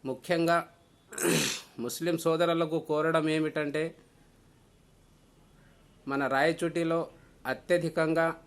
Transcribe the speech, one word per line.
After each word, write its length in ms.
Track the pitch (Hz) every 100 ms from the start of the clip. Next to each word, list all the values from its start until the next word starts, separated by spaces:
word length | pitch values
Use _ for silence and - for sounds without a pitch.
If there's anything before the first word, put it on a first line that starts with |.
ముఖ్యంగా 540 | 135 131 - 175 170 170 - - _ _ _ - - 78 73 - - -
ముస్లిం 340 | 117 - 165 165
సోదరులకు 560 | 165 160 170 165 165 165 156
కోరడం 400 | 151 156 160 156 156
ఏమిటంటే, 480 | 156 156 147 151 165 - - _ - _ _ _ _ _ _ _ _ _ _ _ _ - - - - - -
మన 200 | 139 135
రాయచోటిలో 640 | 135 156 165 170 170 165 165 156 - - - 127
అత్యధికంగా 720 | 131 - 175 160 165 160 160 165 165